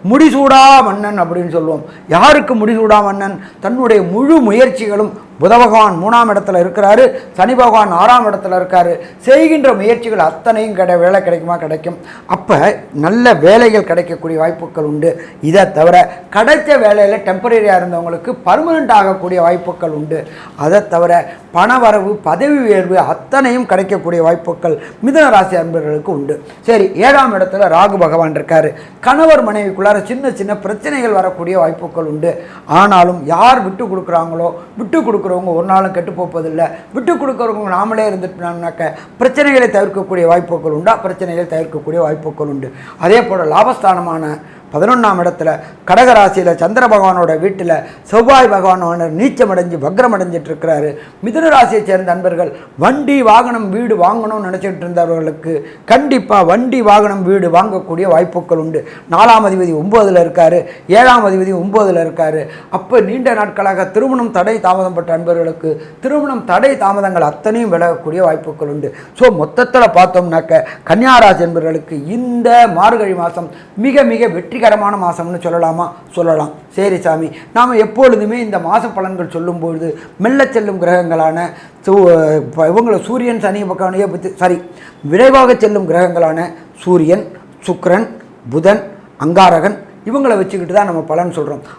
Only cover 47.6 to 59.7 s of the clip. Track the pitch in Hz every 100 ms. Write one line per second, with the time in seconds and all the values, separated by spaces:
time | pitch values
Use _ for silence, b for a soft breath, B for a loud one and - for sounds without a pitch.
47.6 | 175 156 - B - 214 233 269 254 196
48.6 | 185 185 170 170 165 156 247 - 214 180
49.6 | 175 170 139 190 254 202 180 170 147 156
50.6 | 165 151 147 139 B B 220 311 320 277
51.6 | 233 220 196 185 185 175 180 170 165 -
52.6 | B - 180 277 277 277 226 220 247 233
53.6 | 202 202 240 208 175 226 214 214 185 185
54.6 | 196 165 175 175 170 165 156 151 160 151
55.6 | 143 B - 240 285 262 180 208 170 202
56.6 | 254 254 208 208 208 196 185 196 175 170
57.6 | 208 185 - 165 190 160 180 175 131 165
58.6 | 160 156 - B B 165 233 220 208 190
59.6 | 180